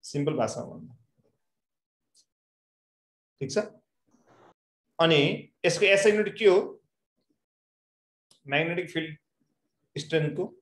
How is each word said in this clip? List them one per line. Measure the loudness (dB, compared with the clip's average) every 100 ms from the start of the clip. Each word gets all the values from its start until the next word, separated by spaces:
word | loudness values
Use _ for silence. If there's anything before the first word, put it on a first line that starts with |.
Simple | -8 -4 -2
भाषामा | 0 -2 -4 -12
भन्दा। | -16 -20 -20 _ _ _ _ _ _ _ _ _ _ _ _ _ _ _ _ _ _ _ _ _ _ _ _
ठिक | -4
छ? | -4 -4 -12 _ _ _ _ _ _ -20 _ _ _ _ 0
अनि | 2 4 2 -2 -10 _ -2
यसको | 2 4
एसआई | 4 4
unit | 2 -2 2
के | 4
हो? | 4 2 -12 _ _ _ _ _ _ _ _ _ _ _ _ _ _ _ _ -4
Magnetic | -2 0 -4 -4
फिल्ड | -6 -8 -12 _ _ _ _ _ _ _ -12
स्ट्रेन्थको | -2 -2 0 -4 -8 -10